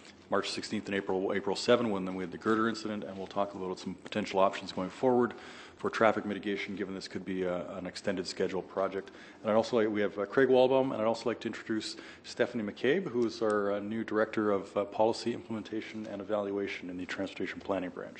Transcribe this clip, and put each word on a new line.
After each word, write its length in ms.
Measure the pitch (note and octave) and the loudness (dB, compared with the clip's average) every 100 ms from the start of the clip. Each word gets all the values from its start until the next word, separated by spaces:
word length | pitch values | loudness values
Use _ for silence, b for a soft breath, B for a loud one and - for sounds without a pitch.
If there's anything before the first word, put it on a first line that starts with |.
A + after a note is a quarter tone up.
| B B - | B B 0
March 220 | G2+ - | 0 0
sixteenth 360 | - - A2 G2 | -6 -4 -4 -2
and 80 | G2 | -4
April, 360 | G2 F#2+ G2 | 0 0 2
April 220 | G2 G2 | 0 0
seven, 340 | F#2 - A#2+ A#2+ | 0 4 4 4
when 160 | G2 | 0
then 120 | F#2 F#2 | -2 -4
we 80 | |
had 80 | F#2 | -6
the 40 | E2+ | -4
girder 320 | A2 A2 A2+ | 2 4 2
incident, 360 | G#2+ G#2+ G#2+ | 0 -4 -6
and 120 | - F#2+ | -6 -8
we'll 120 | F#2+ | -6
talk 260 | G2+ G2+ | -2 -2
about 240 | G2 F#2 F2+ | -2 -6 -4
some 160 | - | -6
potential 460 | F2+ - G#2+ G2 G2 | -10 -6 -4 0 4
options 320 | F#2+ - F#2 | 4 4 -8
going 180 | - F#2 | -4 -4
forward 440 | - C3 B2 A#2+ - B B B - | 2 4 6 4 0 B B B -6
for 120 | G2+ | -4
traffic 380 | - A2+ G#2+ G#2 | 4 4 4 -2
mitigation, 480 | G2 G#2+ G2 - | -4 -2 -4 -4
given 220 | F#2+ F#2+ F#2+ | -6 -6 -6
this 100 | - | -8
could 180 | G2 | -8
be 200 | F#2 F#2 | -4 -2
a, 200 | F#2 F2 - F#2+ | 0 -2 -4 -6
an 100 | F2+ | -8
extended 400 | - - F#2+ F2+ | -6 -4 -4 -4
schedule 340 | - F#2 F#2 | -2 0 0
project. 520 | - - F#2+ F#2+ - B B B | -4 -2 0 -2 -8 B B B
And 120 | A2 | 2
I'd 20 | |
also 220 | G#2+ A2 B2 | 4 4 4
like, 120 | G#2+ | 4
we 120 | G#2 | 2
have, 180 | G2+ G2+ | 0 0
uh, 80 | G2+ | 0
Craig 220 | - B2+ | 4 6
Walbaum, 440 | B2+ B2+ C3+ C3 | 8 8 6 2
and 80 | A#2+ | 2
I'd 60 | A2 | 0
also 220 | A2+ B2 | 2 -2
like 100 | G#2+ | -2
to 40 | A#2 | -4
introduce 480 | - - A2 G#2 - B B | -6 -2 -2 -2 -10 B B
Stephanie 400 | - - - A#2+ | -14 0 0 0
McCabe, 420 | G#2 - B2 E3 F#3 | -4 -2 2 2 0
who 180 | A#2 | 0
is 160 | A#2 G#2+ | 0 2
our, 340 | A2 G#2 G2+ | 2 2 2
uh, 40 | G#2 | 0
new 240 | G#2 A2+ | -2 -4
Director 480 | A2 G#2+ A2 - G#2+ | 0 2 2 2 4
of, 260 | G2 F2 G#2 | 2 2 -2
uh, 80 | G2 | -2
Policy 460 | - A2 A2 A#2 | 2 2 2 -2
Implementation 760 | A#2+ - A2+ G2 A2 - A2 G#2 | -4 -6 -8 -4 -6 -6 -8 -8
and 100 | G2+ | -8
Evaluation 720 | F#2+ G#2 G2+ G2 G2 - F2 | -2 -2 0 -2 -2 -4 -8
in 60 | F2+ | -8
the 100 | F2+ | -8
Transportation 540 | - F#2+ - F#2 - | -4 -6 -4 -6 -6
Planning 300 | - G2 F2 | -2 -2 -2
Branch. 280 | - - - | -6 -12 -12